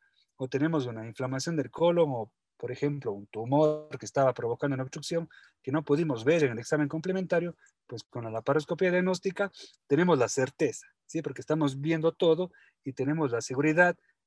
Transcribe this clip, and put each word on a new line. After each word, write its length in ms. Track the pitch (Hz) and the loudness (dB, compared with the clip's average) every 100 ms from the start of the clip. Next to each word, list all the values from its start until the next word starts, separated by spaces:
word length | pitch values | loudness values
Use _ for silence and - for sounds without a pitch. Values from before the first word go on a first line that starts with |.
| _ _ _ - | _ _ _ -12
o 120 | 131 | -4
tenemos 380 | 131 160 160 123 | -2 0 0 -2
una 200 | 110 113 | -6 -10
inflamación 500 | 110 127 131 170 160 | -6 -6 -4 -4 -4
del 140 | 123 | -4
colon, 400 | - 170 170 151 | 0 2 4 2
o, 220 | 123 107 _ _ _ | 0 -8 _ _ _
por 120 | 120 | -10
ejemplo, 400 | 120 147 143 123 | -4 -4 -2 -6
un 140 | 101 104 | -8 -8
tumor 600 | 107 120 143 151 151 151 - | -8 0 4 4 2 -6 -14
que 60 | |
estaba 300 | 104 143 131 | -4 2 2
provocando 400 | 120 117 117 143 | 2 -2 -2 -2
una 80 | 135 | -2
obstrucción 480 | 131 156 - 165 165 - - _ | -6 -10 -6 -4 -6 -12 -20 _
que 100 | - | -4
no 100 | 151 | -2
pudimos 420 | 147 147 160 117 | 2 2 0 0
ver 200 | 123 170 | 2 4
en 80 | 139 | 2
el 60 | 117 | 0
examen 300 | - 151 147 | -2 0 0
complementario, 680 | 156 180 190 180 170 175 - _ _ - | -2 -4 -4 0 -2 -2 -8 _ _ -14
pues 180 | 117 | -14
con 200 | - 123 | -12 -10
la 60 | 113 | -8
laparoscopía 600 | 110 123 151 143 170 185 | -6 0 0 0 0 2
diagnóstica 600 | 180 185 180 190 185 196 - - _ - | 2 2 0 -2 -4 -4 -6 -20 _ 0
tenemos 320 | 143 180 147 | 2 4 4
la 100 | 113 | 2
certeza, 580 | - - - 143 - - _ - | 0 -2 0 -2 -2 -14 _ -10
¿sí? 160 | 160 | -6
Porque 180 | 151 131 | -6 -6
estamos 400 | - 156 143 135 | -2 0 0 0
viendo 320 | 151 165 160 | -2 0 0
todo 400 | - 170 160 180 _ _ _ | 2 4 4 0 _ _ _
y 80 | 139 | -10
tenemos 400 | 127 131 160 139 | -4 -2 0 0
la 80 | 117 | -2
seguridad 560 | - 131 156 156 175 - _ _ | -4 0 2 4 4 2 _ _